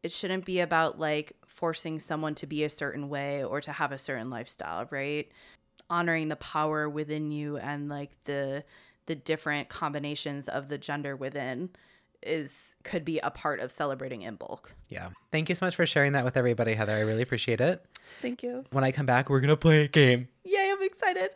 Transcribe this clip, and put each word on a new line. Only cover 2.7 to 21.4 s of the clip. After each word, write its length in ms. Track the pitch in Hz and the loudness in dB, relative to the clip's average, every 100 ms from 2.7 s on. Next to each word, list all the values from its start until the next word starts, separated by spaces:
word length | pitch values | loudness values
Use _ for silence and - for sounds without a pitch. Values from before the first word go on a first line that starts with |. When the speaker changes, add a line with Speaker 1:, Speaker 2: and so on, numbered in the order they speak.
| - 143 - 143 | -2 -6 -6 -6
Speaker 1:
way 340 | 143 143 143 | -4 -4 -4
or 180 | 127 143 | -2 -4
to 100 | 147 | -6
have 200 | 143 160 | -4 -4
a 60 | 135 | -4
certain 320 | - 131 117 | -6 -6 -6
lifestyle, 580 | 120 120 - 76 82 113 | -8 -10 -10 -8 -6 -6
right? 380 | 139 139 151 143 - - - _ _ _ | -6 -4 -6 -8 -16 -20 -20 _ _ _
Honoring 380 | 175 170 165 156 | -2 2 0 0
the 60 | 151 | -6
power 520 | - 151 156 156 151 | -4 0 0 0 -2
within 420 | 147 151 151 151 | -4 -4 -4 -4
you 260 | 151 147 147 | -4 -4 -6
and, 300 | 139 143 143 | -6 -6 -6
like, 220 | 143 143 _ - | -8 -10 _ -6
the, 380 | 139 139 139 147 - - _ - | -4 -2 -6 -10 -20 -20 _ -8
the 100 | 156 | -6
different 540 | 147 156 - 147 135 | -2 -4 -2 -4 -6
combinations 800 | - 156 143 147 147 151 143 139 | -6 -4 -4 -6 -6 -6 -6 -4
of 180 | - 139 | -6 -6
the 80 | 143 | -10
gender 380 | 147 147 143 139 | -6 -6 -6 -6
within 540 | 135 139 127 127 180 _ _ _ _ _ | -6 -6 -6 -6 -8 _ _ _ _ _
is, 540 | - 160 139 - - - | -4 -4 -2 -6 -8 -10
could 220 | - 185 151 | -6 -4 -2
be 140 | 160 | -2
a 100 | - | -2
part 300 | - 151 143 | -2 -4 -2
of 100 | 95 | -6
celebrating 500 | - 147 131 131 120 | -4 -4 -2 -6 -8
Imbolc. 440 | 95 107 - - - - - | -10 -10 -10 -12 -14 -20 -12
Speaker 2:
Yeah. 200 | - 87 90 _ | -10 -10 -14 _
Thank 160 | 156 156 | -2 0
you 80 | 175 | 0
so 100 | 185 | -2
much 100 | - | 2
for 100 | 165 | 2
sharing 260 | 160 139 | 4 4
that 120 | 139 127 | 4 2
with 100 | 127 | 2
everybody, 380 | 123 117 113 | 2 2 2
Heather. 200 | 110 107 | 2 2
I 80 | 107 | 2
really 200 | 107 110 | 2 2
appreciate 400 | 123 117 - 113 | 0 0 0 2
it. 240 | 135 185 _ - - - | 2 0 _ -18 -18 -8
Speaker 1:
Thank 220 | 247 247 | -6 -6
you. 220 | 240 247 269 | -6 -8 -2
Speaker 2:
When 120 | 135 | 2
I 80 | 135 | 2
come 140 | 131 135 | 2 4
back, 240 | 123 131 | 4 6
we're 100 | 139 | 4
gonna 160 | 139 151 | 6 6
play 300 | 165 156 147 | 8 8 8
a 20 | |
game. 400 | 160 135 123 127 _ | 8 10 8 2 _
Speaker 1:
Yay, 280 | 370 392 392 | 0 4 4
I'm 100 | 392 | 2
excited. 480 | 381 - 415 370 381 - | 0 0 0 2 -2 -4